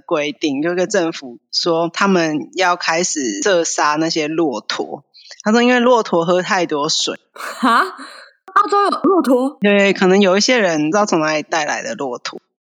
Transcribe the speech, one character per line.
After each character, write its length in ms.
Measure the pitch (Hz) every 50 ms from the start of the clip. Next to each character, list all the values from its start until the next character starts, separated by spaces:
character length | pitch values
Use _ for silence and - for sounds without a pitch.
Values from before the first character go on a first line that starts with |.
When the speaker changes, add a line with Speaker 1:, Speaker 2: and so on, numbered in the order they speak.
| -
Speaker 1:
规 240 | - 175 151 147 147
定， 320 | 147 - - 151 135 139 151
就 100 | 175 180
跟 160 | 185 180 175
政 220 | - 196 165 165
府 260 | 165 - 143 123 120 - _ _
说 400 | - - - 175 165 165 170 165 -
他 140 | - 202
们 420 | 196 190 175 165 156 151 147 - - -
要 200 | 180 185 175 180
开 280 | 175 - 170 165 170 180
始 380 | - - 151 131 113 98 98 -
射 200 | 208 185 170 160
杀 340 | - - - 160 147 151 156
那 100 | 160 165
些 180 | 160 165 151
骆 340 | 151 160 165 170 143 113 104
驼。 420 | - - - - - - 147 147 - _ _ - - - - - -
他 80 | 214
说 120 | 220 240 240
因 60 | 247
为 100 | 254 247
骆 240 | 233 254 247 226 208
驼 200 | - 190 170 165
喝 180 | 180 180 180
太 240 | 180 190 208 185 170
多 220 | - 156 143 143
水。 280 | 160 - - - - - - _ _ -
Speaker 2:
哈？ 480 | - - - - - - 247 226 262 370 370 - - - - - - - - _ _ _ - -
澳 140 | 392 415 -
洲 120 | 403 403 403
有 60 | 359
骆 320 | - - - 330 392 330 254
驼？ 340 | 240 269 247 254 277 - -
Speaker 1:
对， 320 | - 208 202 202 196 196
可 140 | 190 - 196
能 140 | 180 185 202
有 160 | 202 180 185
一 20 | 208
些 200 | 208 - 254 240
人 300 | 202 175 160 151 151 156
不 20 |
知 60 | 190
道 80 | 208 208
从 140 | 208 190 165
哪 140 | 151 156 156
里 80 | 151
带 240 | 147 - 170 160 151
来 180 | 143 123 113 -
的 120 | - 113
骆 220 | - 143 131 120 117
驼。 200 | - - - - - _ _ _